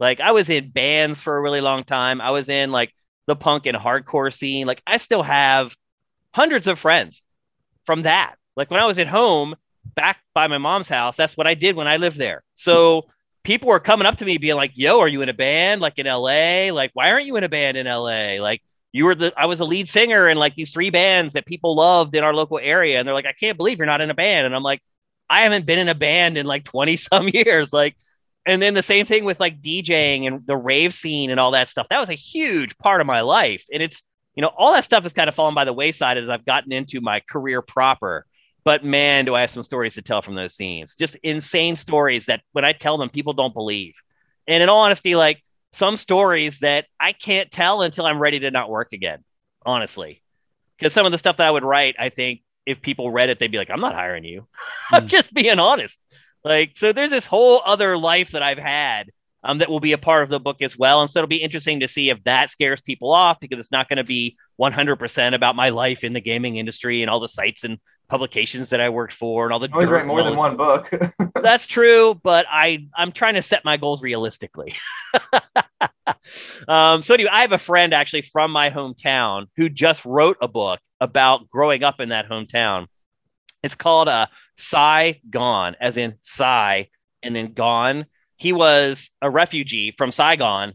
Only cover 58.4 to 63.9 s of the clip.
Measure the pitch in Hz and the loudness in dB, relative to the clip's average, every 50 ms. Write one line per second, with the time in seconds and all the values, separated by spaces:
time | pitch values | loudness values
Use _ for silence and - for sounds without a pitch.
58.4 | 143 143 135 143 147 139 143 147 147 127 110 104 101 101 _ _ _ _ _ _ | -2 -2 -4 -4 -4 -4 -2 -2 -2 -2 -4 -6 -8 -12 _ _ _ _ _ _
59.4 | - 131 143 151 165 147 156 147 151 151 151 143 - 165 160 151 143 135 - - | -6 -4 0 0 0 0 0 -2 0 0 0 2 2 2 4 4 2 0 -2 -4
60.4 | - 139 139 - 139 127 - 120 127 135 143 151 147 139 - 175 160 147 160 160 | -4 -6 -6 -4 -6 -8 0 2 4 6 6 6 4 2 0 -2 -2 0 -2 -4
61.4 | 156 156 156 156 143 160 151 139 131 - - 147 139 135 123 101 _ 123 127 127 | -4 -6 -6 -6 -4 -4 -2 -2 -4 -4 -4 -2 -2 0 -2 -2 _ 0 2 2
62.4 | 143 - - - 147 135 139 - _ - 127 - 120 139 165 175 180 170 165 - | 0 0 -2 -2 -2 -2 -2 -4 _ -10 -10 -6 0 2 4 4 4 4 2 -2
63.4 | 143 127 131 120 113 - 135 131 131 - | -6 -10 -12 -12 -8 -4 -4 -4 -2 -2